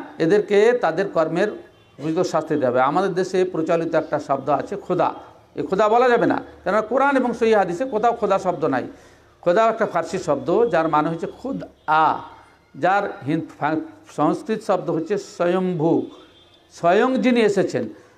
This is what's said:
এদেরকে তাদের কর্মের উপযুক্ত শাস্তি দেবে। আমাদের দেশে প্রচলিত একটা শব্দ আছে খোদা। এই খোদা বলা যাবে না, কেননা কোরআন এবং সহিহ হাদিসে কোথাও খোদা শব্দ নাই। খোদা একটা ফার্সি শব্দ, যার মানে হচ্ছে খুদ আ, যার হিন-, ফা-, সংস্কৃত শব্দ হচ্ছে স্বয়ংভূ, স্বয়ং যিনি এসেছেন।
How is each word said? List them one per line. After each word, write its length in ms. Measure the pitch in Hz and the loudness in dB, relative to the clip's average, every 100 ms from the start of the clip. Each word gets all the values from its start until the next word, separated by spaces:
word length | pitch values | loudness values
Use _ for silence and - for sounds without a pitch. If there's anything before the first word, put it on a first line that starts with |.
| - - | -6 -2
এদেরকে 600 | 160 208 202 202 226 247 | 2 2 4 4 4 4
তাদের 260 | 170 160 196 | 0 0 -2
কর্মের 380 | 165 160 170 208 - - _ _ - | 0 0 0 -2 -4 -16 _ _ -8
উপযুক্ত 320 | 151 165 175 | -4 -2 0
শাস্তি 240 | 160 156 147 | -2 0 0
দেবে। 260 | 127 123 | 2 2
আমাদের 320 | 135 175 196 | 2 2 0
দেশে 300 | 175 185 190 | -2 -2 0
প্রচলিত 520 | 180 165 165 170 165 160 | 0 -2 -2 -2 0 -2
একটা 240 | - 147 | -2 -4
শব্দ 300 | - 135 135 | -2 -4 -2
আছে 260 | 147 170 202 | -2 -2 -8
খোদা। 380 | - 170 131 - - - _ - | -4 -2 -2 -4 -16 -20 _ -10
এই 80 | |
খোদা 260 | 143 190 214 | -4 0 2
বলা 200 | 233 254 | 4 4
যাবে 160 | 226 156 | 2 2
না, 160 | 123 - - | -2 -6 -10
কেননা 180 | 175 214 | -2 -2
কোরআন 360 | 214 254 277 269 | 0 0 2 2
এবং 160 | 240 | 0
সহিহ 240 | 233 226 214 | 0 2 2
হাদিসে 280 | 180 175 262 | 2 -2 -4
কোথাও 280 | 214 233 | 0 0
খোদা 260 | 226 - 196 | 0 0 0
শব্দ 260 | 185 170 147 | 0 -2 -2
নাই। 220 | 127 - - - - _ _ | -2 -6 -12 -20 -20 _ _
খোদা 220 | 170 185 | 0 2
একটা 220 | 226 226 196 | 2 0 -2
ফার্সি 320 | 170 165 185 | -2 -4 -4
শব্দ, 520 | 160 139 127 196 240 | -2 -2 0 2 2
যার 180 | 165 160 | 2 2
মানে 220 | 151 156 | 0 0
হচ্ছে 180 | 165 - | -4 -8
খুদ 360 | - 254 170 - _ - | -10 -10 -8 -12 _ 0
আ, 320 | 156 151 117 - - - _ _ - | 2 2 0 -8 -20 -20 _ _ -4
যার 380 | 170 202 196 - 127 | 0 0 -2 -6 -4
হিন-, 320 | 160 156 - | -4 -6 -6
ফা-, 200 | 147 156 - - - - | -4 -2 -6 -14 -10 -2
সংস্কৃত 480 | 156 180 - 214 | 0 0 -4 -4
শব্দ 260 | - 180 156 | -2 -2 -2
হচ্ছে 280 | 170 160 202 | -4 -2 -4
স্বয়ংভূ, 840 | - - 175 185 185 165 165 - - - - _ _ _ _ | -6 -2 0 0 0 0 0 0 -2 -12 -20 _ _ _ _
স্বয়ং 440 | - 170 202 262 254 | -2 2 4 2 2
যিনি 260 | 226 240 | 2 4
এসেছেন। 480 | 214 196 - 127 110 - - | 4 2 0 -2 -6 -12 -20